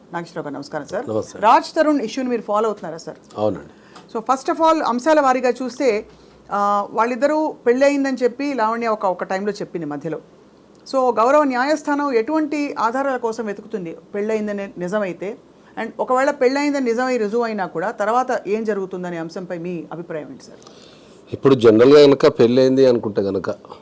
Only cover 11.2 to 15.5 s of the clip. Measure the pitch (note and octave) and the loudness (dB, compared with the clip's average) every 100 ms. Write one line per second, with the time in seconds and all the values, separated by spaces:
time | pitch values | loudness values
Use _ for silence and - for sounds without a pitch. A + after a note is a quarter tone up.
11.2 | A#3+ D4+ C#4+ B3 C#4 D4+ D4 C#4+ C#4+ A#3 | 4 4 2 0 0 -2 -2 -2 0 0
12.2 | A3 D#4 D4 D4+ C#4+ - A3 C4 C#4 B3+ | 0 -2 -2 -2 -4 -2 -2 -2 -2 -2
13.2 | A#3 A3+ A3 G#3 G#3+ G#3 E3+ E3 - G#3 | -4 -4 -8 -10 -10 -10 -10 -12 -10 -6
14.2 | G#3 A3 G#3 G3+ G3 F3 F3+ G#3+ F#3+ E3+ | -4 -2 -4 -6 -10 -8 -4 -4 -4 -6
15.2 | F#3+ C#4 _ | -10 -10 _